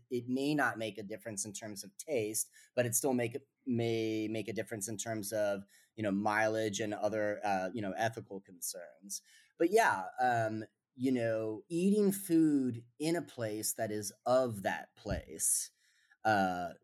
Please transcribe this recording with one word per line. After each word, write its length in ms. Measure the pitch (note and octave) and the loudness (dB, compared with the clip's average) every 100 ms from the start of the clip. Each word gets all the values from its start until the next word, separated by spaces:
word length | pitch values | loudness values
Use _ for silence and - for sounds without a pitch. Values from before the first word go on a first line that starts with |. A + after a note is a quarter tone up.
| _ | _
it 200 | B2 A#2+ | -6 -2
may 240 | B2+ C#3+ | -2 0
not 240 | D3+ B2 G#2+ | 2 0 0
make 200 | A2 G2+ | -6 -6
a 60 | |
difference 420 | G2 G#2+ A#2 G2 G#2+ | -10 -10 -8 -8 -8
in 80 | |
terms 300 | G2+ G#2+ G2 | -8 -10 -12
of 140 | G2 - | -14 -14
taste, 520 | - C3 G#2+ G#2+ - - - - | -2 -2 0 -2 -6 -10 -6 -2
but 100 | A#2+ | 0
it 100 | - | 0
still 180 | C#3+ | 2
make, 240 | B2 A#2 - - _ C3 | 2 0 -4 -12 _ -4
may 640 | A#2 A#2 A2+ A2 A2 G#2+ | 0 2 0 0 -2 -2
make 200 | A2 G#2 | -4 -4
a 40 | |
difference 360 | G#2+ G2+ G#2+ G#2+ | -6 -6 -6 -6
in 80 | G#2 | -6
terms 340 | A#2 A2 G2 | -4 -4 -2
of, 320 | G#2+ G#2 G2+ G2+ _ _ - | 0 0 -2 -6 _ _ -4
you 80 | |
know, 80 | G#2+ | 0
mileage 720 | G2 G#2+ G#2 A2 A2 A2 G2+ | 2 2 4 4 2 0 0
and 120 | G#2+ | -4
other, 460 | G2+ G#2 G#2+ G#2 G#2 G#2 | 0 0 0 0 0 0
uh, 240 | F#2+ F#2 | 0 0
you 80 | A2+ | -4
know, 120 | G2+ E2 | -4 -2
ethical 440 | A#2 A#2+ G2 G2 | -2 -2 -10 -12
concerns. 800 | G2 F2 - F#2 D#2+ C2 F#2+ - - - _ - | -14 -12 -10 -10 -14 -18 -14 -14 -14 -20 _ 0
But 140 | E3+ | 4
yeah, 320 | G#3+ F#3+ G2 F#2 - | 6 6 2 -2 0
um, 440 | B2+ A#2 A2 A2 G#2+ _ _ B2+ | 2 4 2 -2 -8 _ _ -2
you 160 | C3 | 0
know, 500 | B2 A#2 A2 A2 G#2+ - | 2 2 0 -2 -6 -4
eating 420 | E3+ F#3+ G#3 G3+ | 2 4 6 4
food 720 | G3 - D#3+ D#3 C#3+ B2+ A#2 - _ | 2 2 4 6 4 2 -4 -10 _
in 160 | D#3 E3+ | 0 0
a 60 | |
place 520 | C#3+ - A2 G#2+ G#2 | -4 -6 -4 -2 -4
that 160 | - A2 | -2 -2
is 220 | G#2+ G2+ - A#2+ | -2 -6 -6 2
of 380 | B2+ B2+ G#2 | 4 4 0
that 260 | G2 E2 - - | -2 -4 -8 -12
place, 720 | G2+ F2+ - D#2 - - - _ _ _ _ _ A2 | -6 -6 -6 -4 0 0 -4 _ _ _ _ _ 2
uh, 440 | G#2 F#2+ F2+ F2 - | 4 2 0 -6 -10